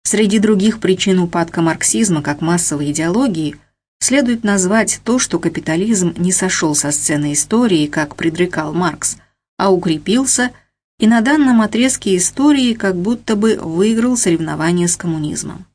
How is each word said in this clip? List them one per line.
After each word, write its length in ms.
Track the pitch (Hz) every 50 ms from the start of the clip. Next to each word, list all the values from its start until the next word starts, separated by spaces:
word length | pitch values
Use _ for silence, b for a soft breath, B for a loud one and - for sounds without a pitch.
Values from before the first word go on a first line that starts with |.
Среди 380 | _ - - 202 220 196 208 220
других 400 | 202 220 220 185 190 226 - -
причин 400 | - 180 190 185 - 196 190 185
упадка 420 | 175 175 170 175 165 170 - 175
марксизма 600 | 165 165 160 160 - - - 220 226 196 170 151 147
как 180 | 147 147 147
массовой 480 | 165 160 175 175 175 - 156 143 147 147
идеологии 680 | 147 151 156 165 175 233 277 254 180 160 156 143 143 - _ _ _ _ _ _ _ _
следует 440 | - - 247 285 277 240 240 226 226
назвать 560 | 202 202 196 185 180 214 226 214 220 - - -
то, 160 | - 240 254
что 180 | - - -
капитализм 800 | 170 - 165 160 170 165 160 160 170 196 226 226 185 185 170 165
не 140 | - 175 185
сошёл 420 | 185 - 285 285 - - 175 156 147
со 160 | 147 - 143
сцены 440 | 143 - - - 156 147 147 147 147
истории, 520 | 143 - - 220 226 247 226 180 160 147
как 300 | 147 - 160 151 147 -
предрекал 580 | - - 165 160 175 180 175 - 165 156 151 151
Маркс, 440 | 170 180 160 151 - - - - b b b b _ _ _ _
а 140 | - 180 196
укрепился 760 | 190 175 175 180 160 151 151 - 208 254 269 254 - - 247 247 b b b b b _ _ _ _
и 80 | _ 220
на 160 | 214 233 233
данном 400 | 220 262 302 311 285 262 240 226
отрезке 560 | 220 208 214 220 247 262 254 - - 208 190
истории 560 | 180 175 - - - 277 302 294 277 254 240 226
как 220 | 226 - 196 185
будто 400 | 175 175 214 247 233 - - 220
бы 240 | 202 214 226 214 -
выиграл 560 | - 165 160 170 202 220 226 226 226 247 254
соревнование 680 | 233 - 190 165 160 160 156 151 147 156 165 175 180 175
с 100 | 175 -
коммунизмом. 680 | - - 170 160 156 151 151 - - - - - 180 185 _